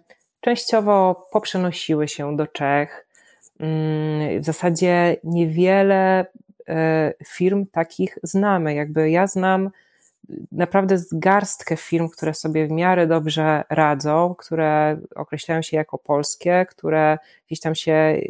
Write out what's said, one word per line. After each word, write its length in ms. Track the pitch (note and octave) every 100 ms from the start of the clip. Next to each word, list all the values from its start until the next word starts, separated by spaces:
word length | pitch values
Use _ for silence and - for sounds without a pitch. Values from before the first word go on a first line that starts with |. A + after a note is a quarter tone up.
| _ _ _ _
częściowo 840 | - A#3+ - A3+ G#3 G3+ F#3 F3+ -
poprzenosiły 760 | G#3+ G#3 F#3+ F3+ F3 - D#3 D3+
się 280 | - C#3+ D3
do 120 | D3+
Czech. 600 | - C#3 C#3+ D3 - - _ _ _ - -
Mm, 840 | D#3 D#3 D#3 D#3 D#3 D3+ D3+ F2
w 40 | D3+
zasadzie 720 | D#3+ F3+ E3 F#3 F3 F3 D#3
niewiele, 1000 | E3 E3+ E3 D#3+ F3+ G3 G3 F#3+ F#3+ F#3 F3+ - _ - -
e, 440 | D#3+ D#3+ D#3+ D3+ - -
firm 400 | - F3+ G3+ G3
takich 520 | - E3 - F#3 -
znamy. 500 | F3 F#3+ G3+ F#3+ D#3
Jakby 360 | D3 D3 D#3 D#3
ja 180 | E3+ F#3+
znam 420 | F#3 F#3 F#3+ F#3+ - _ _ _ _ - - -
naprawdę 460 | D#3+ F3 G3 F#3+ F#3+
z 100 | E3
garstkę 640 | D#3+ F#3 G3 G3 - - D#3+
firm, 320 | - E3 E3
które 240 | - D#3
sobie 340 | D#3 D#3+ D#3 D3+
w 40 |
miarę 360 | D#3+ F3+ F#3 E3
dobrze 560 | E3 D#3 D#3 D#3 D3+ -
radzą, 680 | D3+ D3+ C#3+ D3 D#3 F3 F3+
które 600 | - D#3+ D#3 D3+ D3+ D3+ - -
określają 460 | - D3 - E3
się 160 | D#3+ D#3
jako 200 | D3+ C3+
polskie, 680 | - D3 D3 - F3 F3+ F#3
które 480 | _ D#3+ D#3 D#3 D#3 - _ -
gdzieś 120 | E3
tam 160 | D#3+ D#3+
się 460 | - D#3 D#3 D#3